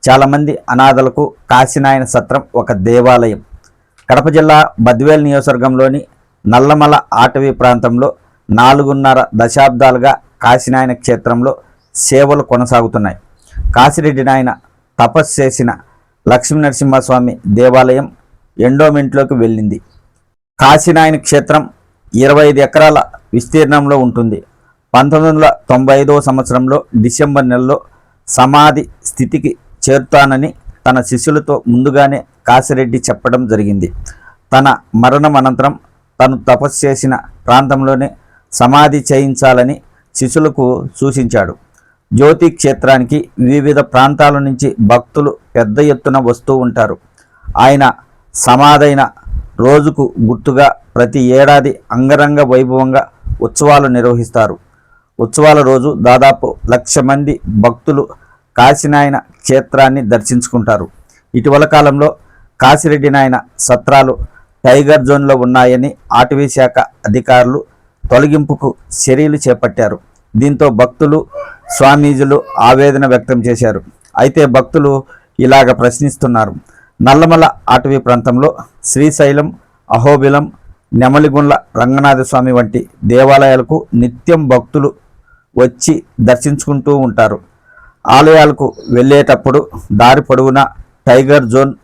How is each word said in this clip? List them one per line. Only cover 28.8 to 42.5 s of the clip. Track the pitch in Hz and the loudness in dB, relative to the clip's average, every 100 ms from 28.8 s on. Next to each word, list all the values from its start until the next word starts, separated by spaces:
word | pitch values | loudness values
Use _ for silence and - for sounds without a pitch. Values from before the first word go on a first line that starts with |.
| - _ - | -8 _ -18
స్థితికి | - 123 151 - - _ _ - | -6 -4 -4 -6 -8 _ _ -2
చేరుతానని | 135 - 147 139 131 156 - - - 131 | -2 0 0 2 0 -6 -10 -20 -6 -2
తన | 127 120 | -2 -4
శిష్యులతో | 123 160 151 147 143 - | -4 -2 -4 -2 -6 -2
ముందుగానే | 120 135 135 139 135 - _ - | -2 0 0 0 -2 -12 _ -2
కాశిరెడ్డి | 123 - 131 127 127 - | -2 0 -4 -2 -4 -6
చెప్పడం | 107 - 123 123 | -6 -4 -4 -2
జరిగింది. | 107 104 101 87 - - - _ _ _ | -2 -2 -4 -6 -10 -18 -20 _ _ _
తన | 131 139 123 _ 110 | 0 2 -2 _ 0
మరణం | 123 139 151 143 | 0 2 0 0
అనంతరం | 131 123 131 156 _ _ _ _ | 0 0 -2 -4 _ _ _ _
తను | 131 131 - | -2 -2 -2
తపస్సు | 123 139 - 143 | 0 -2 -4 -4
చేసిన | 135 135 127 - - - | -2 -4 -6 -8 -16 0
ప్రాంతంలోనే | 123 135 135 135 131 139 - _ _ _ - | 0 0 -2 -2 -2 -4 -10 _ _ _ -2
సమాధి | 123 139 147 143 127 | 0 2 2 0 -2
చేయించాలని | 135 139 123 135 123 123 143 _ _ _ - | -2 -2 0 0 2 0 -4 _ _ _ -8
శిష్యులకు | 131 160 156 139 127 127 131 - | -4 -2 -2 -2 -2 -2 -8 -6
సూచించాడు. | 135 131 120 113 92 62 _ _ _ _ _ 104 | -4 -2 -4 -2 -4 -8 _ _ _ _ _ 0
జ్యోతి | 143 160 170 | 2 2 0